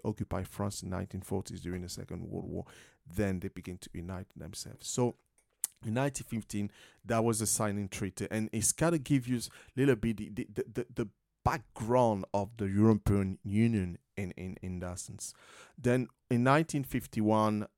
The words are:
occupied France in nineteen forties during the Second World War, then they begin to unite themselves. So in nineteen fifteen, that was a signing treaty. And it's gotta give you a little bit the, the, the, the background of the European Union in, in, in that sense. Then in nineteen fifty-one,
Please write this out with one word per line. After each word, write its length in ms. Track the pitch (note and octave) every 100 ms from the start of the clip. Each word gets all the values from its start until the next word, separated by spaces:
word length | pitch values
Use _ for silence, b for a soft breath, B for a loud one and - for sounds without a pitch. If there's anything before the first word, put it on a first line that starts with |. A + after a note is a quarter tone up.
occupied 420 | - G#2 G2+ F#2 F#2
France 380 | - G2+ -
in 60 | G2
nineteen 320 | F#2 F#2 G2
forties 380 | F#2 G2 - F#2
during 220 | F2 F2+
the 60 | F2+
Second 340 | F#2+ F#2 F2+ E2+
World 200 | F#2 F2+
War, 160 | E2+ - B B B - F2
then 240 | G2+ F#2
they 80 | F#2
begin 300 | - F#2 F2+
to 120 | -
unite 340 | E2 E2+ F#2 F#2+ -
themselves. 500 | D#2+ G2+ - - -
So 300 | - B2 - _ _ _ _ - -
in 100 | A2+
nineteen 320 | A#2 C#3 C3+ -
fifteen, 420 | A2+ - G#2 G2+ B B B
that 200 | - A2+
was 160 | A2+ A2
a 60 | G#2+
signing 420 | - G#2+ G2+ G2
treaty. 400 | - G2 - G2+
And 180 | A2 A2
it's 180 | A2+ G#2
gotta 280 | - D#3+ E3+
give 280 | B2+ C#3 A#2+
you 120 | B2
a 20 | A2 B B
little 220 | - C#3 A#2+
bit 220 | A2+ G#2+
the, 280 | G#2 G#2 -
the, 100 | G#2+ -
the, 140 | A2+ A#2+
the 140 | B2+ A2 - _ _
background 800 | - D#3 - - A2 B2 A#2+ G2+ F2+
of 160 | G2+ G2+ -
the 100 | G2
European 720 | G2 A2 G#2+ - G2+ F#2+ F#2+
Union 540 | G2+ G#2 A#2 A2 F2+ E2+ _ -
in, 160 | F#2+
in, 240 | - F#2 -
in 180 | F#2 F2+
that 180 | F2+ F2+
sense. 360 | - G2+ - B B B B -
Then 300 | B2 B2+ B2 - _
in 120 | A#2+
nineteen 400 | B2+ C#3+ D#3+ D3+
fifty-one, 840 | C3+ B2+ - - G#2+ G#2+ G#2+ G#2+ G#2